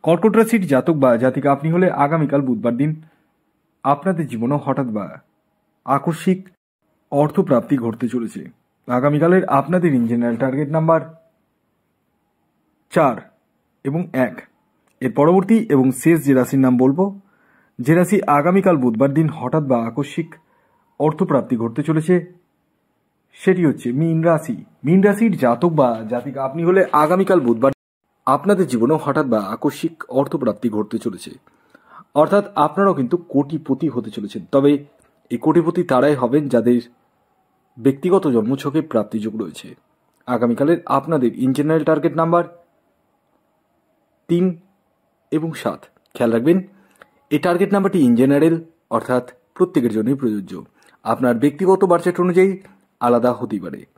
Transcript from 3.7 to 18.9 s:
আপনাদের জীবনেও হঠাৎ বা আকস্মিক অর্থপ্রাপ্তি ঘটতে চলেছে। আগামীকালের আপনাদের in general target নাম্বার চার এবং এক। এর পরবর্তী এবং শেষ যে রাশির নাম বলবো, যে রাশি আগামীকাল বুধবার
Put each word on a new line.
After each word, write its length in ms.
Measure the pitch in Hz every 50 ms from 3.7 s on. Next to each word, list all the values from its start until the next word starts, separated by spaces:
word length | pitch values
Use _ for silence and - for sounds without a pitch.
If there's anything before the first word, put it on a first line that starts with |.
| _ _ _
আপনাদের 400 | 127 143 143 - 190 185 156 -
জীবনেও 340 | 123 113 110 113 120 143 147 139
হঠাৎ 220 | 143 135 131 135 120 107
বা 100 | 104 98 78 71 71 _ _ _ _ _ _ _ _ _ _ _ _ _
আকস্মিক 540 | - 131 139 143 170 160 156 - 190 190 185 190 - _ _ _ _ _ _ _ _ _ _ _ _ -
অর্থপ্রাপ্তি 640 | 143 147 147 - - 185 - 139 117 - - 147 131 117
ঘটতে 220 | 117 110 113 131 117
চলেছে। 320 | 120 123 117 104 - 95 - - _ _ _ _ _ _ _ -
আগামীকালের 560 | 123 127 131 147 147 151 156 170 180 185 - - - 139
আপনাদের 320 | 139 147 175 185 175 175 139 127
in 60 | 117 113
general 260 | 120 120 120 120 117 113 135
target 260 | 131 127 139 151 139 151
নাম্বার 240 | 160 160 160 165 160 143 - - _ _ _ _ _ _ _ _ _ _ _ _ _ _ _ _ _ _ _ _ _ _ _ _ _ _ _ _ _ _ _ _ _ _ _ -
চার 240 | 139 131 131 117 95 - _ _ _ _ _ _ _ _ _ _ _ _
এবং 160 | 135 139 165 180 165 -
এক। 220 | 131 127 110 82 - - _ _ _ _ _ _ _ _ _ _ _
এর 120 | 127 127 110 -
পরবর্তী 380 | 143 160 180 190 190 196 226 226 - - 147
এবং 120 | 135 127 131 127
শেষ 260 | - - 160 170 160 156
যে 60 | 139 135
রাশির 280 | 131 123 117 - 139 131
নাম 80 | 127 127 120 127
বলবো, 220 | 135 139 160 190 196 196 202 _ _ _ _ _ _ _ _ _ _ _ -
যে 140 | 123 139 160
রাশি 220 | 170 180 175 208 196 - - 143 143
আগামীকাল 380 | 147 175 185 196 190 196 175
বুধবার 340 | 147 127 123